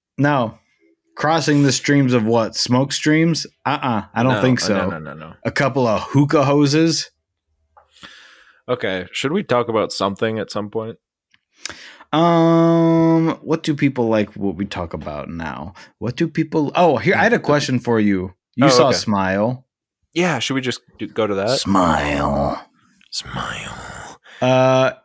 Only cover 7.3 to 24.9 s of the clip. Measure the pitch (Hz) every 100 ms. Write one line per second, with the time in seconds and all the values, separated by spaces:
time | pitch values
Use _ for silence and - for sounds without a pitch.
7.3 | _ _ _ _ _ _ _ - - -
8.3 | - _ _ - 123 104 92 90 - 135
9.3 | 190 - 120 117 110 85 - 101 95 113
10.3 | 110 - 107 104 113 110 113 _ _ _
11.3 | _ _ _ - - - - - 151 170
12.3 | 170 165 165 165 165 165 165 165 165 165
13.3 | - - 160 - 143 139 127 113 107 101
14.3 | 101 98 82 101 - 85 78 78 73 -
15.3 | 82 80 64 85 - - - 113 - 165
16.3 | 160 156 160 143 - 175 117 127 151 208
17.3 | 240 - 147 147 123 120 113 104 95 92
18.3 | - _ - 139 123 139 95 - 98 95
19.3 | 98 113 127 _ _ _ _ _ 160 180
20.3 | 131 - 135 127 - _ - 104 - 107
21.3 | 98 107 139 - 98 85 76 73 73 71
22.3 | 69 69 - - _ _ _ _ - -
23.3 | - - - - - - - - - -
24.3 | - 127 131 131 131 127